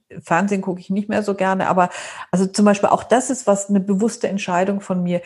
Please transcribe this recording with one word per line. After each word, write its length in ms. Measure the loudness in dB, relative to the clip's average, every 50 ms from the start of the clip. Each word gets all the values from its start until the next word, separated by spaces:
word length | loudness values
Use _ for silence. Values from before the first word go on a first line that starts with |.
| _ -18 -18 -10
Fernsehen 420 | -4 0 0 2 2 0 0 -2
gucke 180 | -2 -4 -6 -6
ich 100 | -6 -4
nicht 200 | -4 -4 -2 -2
mehr 140 | -2 -2 0
so 120 | -2 -2
gerne. 320 | -2 0 0 0 0 0
Aber 220 | 0 2 2 2 0 0 -8 -14 -14 -14 -14 -8 -2
also 140 | 0 0 0
zum 200 | 2 2 4 4
Beispiel 240 | 4 4 4 4 2
auch 140 | 2 2 2
das 260 | 2 0 2 2 0
ist 180 | -4 -2 0
was, 220 | 0 0 0 0 0
eine 100 | 0 0
bewusste 480 | 2 2 0 2 0 0 -2 -2 -6
Entscheidung 540 | -4 -4 -4 -4 -2 0 0 0 0 -2 -4
von 220 | -4 -4 -2 -2 -2
mir. 180 | -2 -2 -4 -4